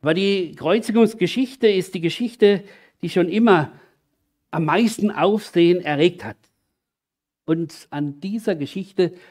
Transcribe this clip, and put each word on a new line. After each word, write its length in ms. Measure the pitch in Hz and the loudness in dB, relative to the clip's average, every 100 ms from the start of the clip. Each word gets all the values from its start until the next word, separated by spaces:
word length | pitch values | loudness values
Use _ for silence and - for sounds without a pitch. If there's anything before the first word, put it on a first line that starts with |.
Aber 120 | 143 | 0
die 380 | 165 196 196 170 | 0 0 0 -4
Kreuzigungsgeschichte 1120 | - 143 214 226 220 220 - 175 240 262 - 220 | -6 -2 0 0 2 2 2 -2 -2 -4 0 2
ist 280 | 190 - | 2 -2
die 60 | 180 | -4
Geschichte, 640 | 165 - 240 - 208 202 - - _ _ | -6 -4 -8 2 4 4 -4 -20 _ _
die 60 | 170 | -4
schon 200 | 185 175 | 0 0
immer 440 | 202 233 180 143 - _ _ _ _ _ _ _ | 2 4 4 2 -8 _ _ _ _ _ _ _
am 140 | 160 156 | -4 0
meisten 440 | 170 233 - 208 | 2 0 0 -4
Aufsehen 720 | - 175 208 - 175 170 180 | 0 0 0 -2 2 2 2
erregt 420 | 165 143 175 175 | 0 0 0 0
hat. 140 | 110 - _ _ _ _ _ _ _ _ _ _ | -14 -16 _ _ _ _ _ _ _ _ _ _
Und 440 | - 165 165 - - | -4 -4 -4 -12 -12
an 300 | 147 147 143 | -8 -6 -8
dieser 340 | 196 220 220 | -8 -6 -4
Geschichte 600 | 170 139 185 185 - 175 - - | -4 -6 -8 -8 -2 -2 -2 -20